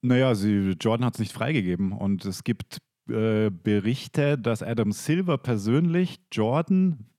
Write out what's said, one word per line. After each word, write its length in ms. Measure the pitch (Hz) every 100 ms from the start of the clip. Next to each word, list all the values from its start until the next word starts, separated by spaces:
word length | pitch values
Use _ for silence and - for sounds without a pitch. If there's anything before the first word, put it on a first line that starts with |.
Naja, 320 | 123 123 131
sie, 420 | 110 104 101 98 90
Jordan 240 | 113 113 123
hat's 140 | -
nicht 140 | 101
freigegeben 580 | - 117 151 92 90 95
und 340 | 98 98 98 98
es 180 | 92
gibt, 360 | - 113 - - _ _ -
äh, 440 | 110 110 110 107
Berichte, 880 | 90 - 104 101 131 - - 143 143
dass 240 | 113 113
Adam 280 | 98 113 104
Silver 460 | 101 - 160 185 139
persönlich 840 | - 113 101 131 170 170 185 - _
Jordan 760 | - 110 135 165 185 185 151 107